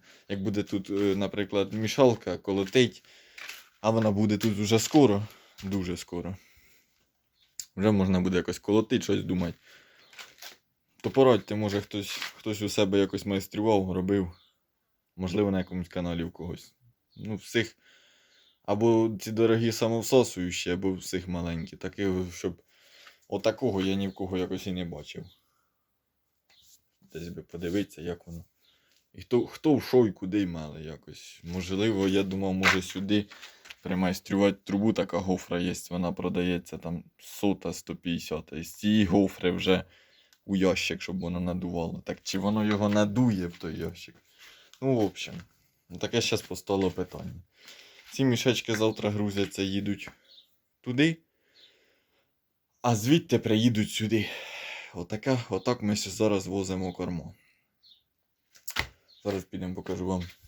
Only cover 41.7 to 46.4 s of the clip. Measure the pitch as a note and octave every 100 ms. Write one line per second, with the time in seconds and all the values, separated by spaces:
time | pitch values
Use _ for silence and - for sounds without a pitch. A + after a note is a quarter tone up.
41.7 | F2 E2+ F2+ - E2+ - G2 G2 G#2+ G#2+
42.7 | G2+ G#2 G#2 G#2 G#2 B2 G2 F2 - F2
43.7 | D#2+ E2 F2 - - _ _ - - -
44.7 | - C3+ B2 G2+ - - - - _ _
45.7 | _ _ F2 - A#3 - A2